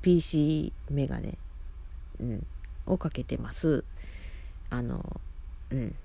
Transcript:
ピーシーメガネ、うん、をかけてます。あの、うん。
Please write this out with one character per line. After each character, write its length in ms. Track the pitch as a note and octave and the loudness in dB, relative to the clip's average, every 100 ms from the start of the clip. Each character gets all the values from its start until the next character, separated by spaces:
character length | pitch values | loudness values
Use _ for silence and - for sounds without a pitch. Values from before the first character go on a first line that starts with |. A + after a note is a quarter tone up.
ピ 160 | F3+ F3 | 10 8
ー 20 | |
シ 520 | - D#3 D3+ D#3 - - - | 8 4 6 4 2 -4 -2
ー 40 | |
メ 120 | C#3+ C#3 | 2 2
ガ 140 | B2 | 0
ネ、 180 | - - - - - - - - - - | -2 -6 -8 -8 -8 -8 -10 -10 -10 -4
う 40 | |
ん、 220 | A#2+ A2 - - - - - | -2 -2 -4 -6 -8 -6 0
を 120 | F#3 | 2
か 120 | D#3+ | 2
け 140 | - | -2
て 120 | B2 B2 | -2 -2
ま 160 | A#2 | -4
す。 320 | - D#3+ C#3+ - - - - - - - - - | 2 4 4 2 -8 -8 -8 -8 -8 -10 -8 -4
あ 120 | B2 | -2
の、 380 | A#2+ A#2+ - - - - - - - | 0 -2 -4 -6 -8 -10 -10 -10 -4
う 60 | C3 | -2
ん。 180 | A2+ - | -2 -4